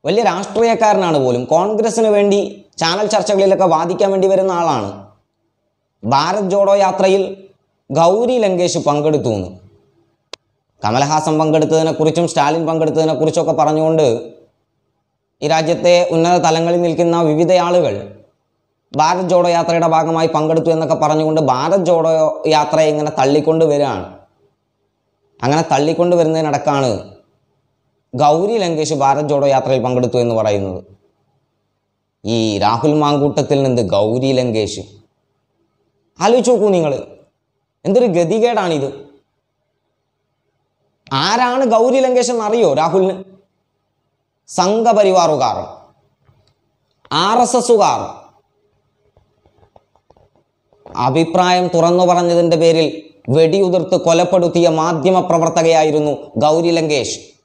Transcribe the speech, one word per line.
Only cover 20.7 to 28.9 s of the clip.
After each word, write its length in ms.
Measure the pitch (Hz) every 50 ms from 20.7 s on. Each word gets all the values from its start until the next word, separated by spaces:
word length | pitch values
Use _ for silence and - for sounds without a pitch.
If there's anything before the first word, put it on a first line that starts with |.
| 160
എന്നൊക്കെ 220 | 160 160 143 160 123 151
പറഞ്ഞുകൊണ്ട് 380 | 151 151 156 156 156 156 160 156 131
ഭാരത് 360 | 127 127 143 160 190 202 175 170
ജോഡോ 200 | 175 165 160 165 160 160 156 151 - - - 160 156
യാത്രയെ 340 | 151 147 147 - 160 160 156 151
ഇങ്ങനെ 180 | 151 151 151 151 -
തള്ളിക്കൊണ്ട് 460 | 131 135 143 151 147 160 160 160 165 156
വരികയാണ്. 360 | 143 143 143 131 110 92 90 90 92 - - _ _ _ _ _ _ _ _ _ _ _ _ _ _ _ _ _ _ _ _ _ _ _ 117
അങ്ങനെ 200 | 127 147 160 165 -
തള്ളിക്കൊണ്ട് 420 | 151 135 147 160 160 156 175 175 175 170
വരുന്നതിനിടക്കാണ് 720 | 160 156 160 160 156 151 139 139 - 151 143 139 135 123 104 90 - - - - _ _ _ _ _ _ _ _ _ _ _ _ _ _ _ _ _ _ -
ഗൗരി 420 | 123 147 147 151 165 185 202 233 226
ലങ്കേഷ് 340 | 185 170 165 151 156 -